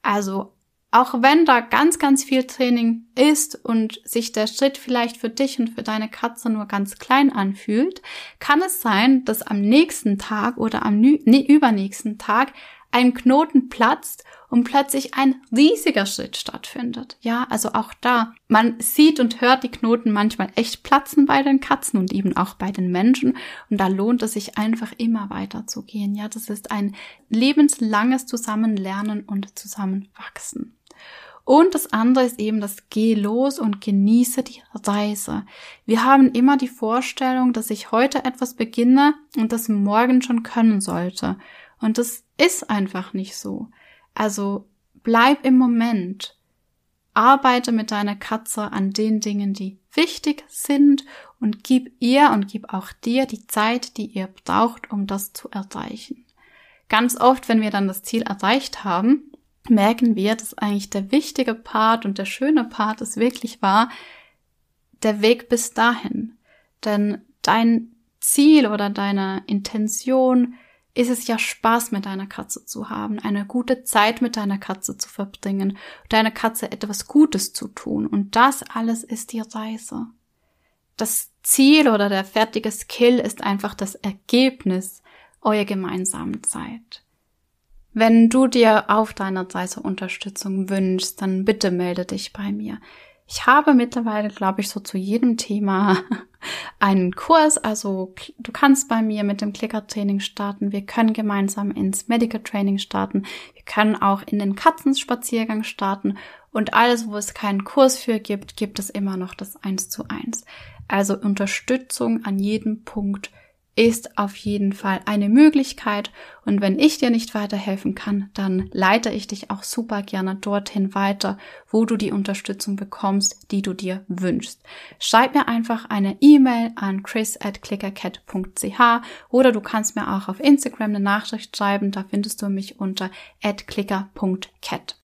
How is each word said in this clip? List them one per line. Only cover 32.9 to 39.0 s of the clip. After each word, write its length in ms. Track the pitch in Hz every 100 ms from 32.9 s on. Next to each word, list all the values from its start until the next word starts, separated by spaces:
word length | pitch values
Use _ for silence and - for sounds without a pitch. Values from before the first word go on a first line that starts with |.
Geh 240 | 214 220
los 440 | 214 202 226 277 269
und 220 | 226 202
genieße 600 | - 196 202 233 240 -
die 200 | 254 - _
Reise. 720 | - 220 202 208 208 - - 196 - - -
Wir 200 | - 226
haben 260 | 254 277 262
immer 260 | 240 262 277
die 120 | 254
Vorstellung, 840 | - 220 240 254 - 254 254 254
dass 180 | 233 220
ich 200 | 208 -
heute 340 | 226 269 277
etwas 300 | 262 254 247
beginne 600 | - 226 - 247 262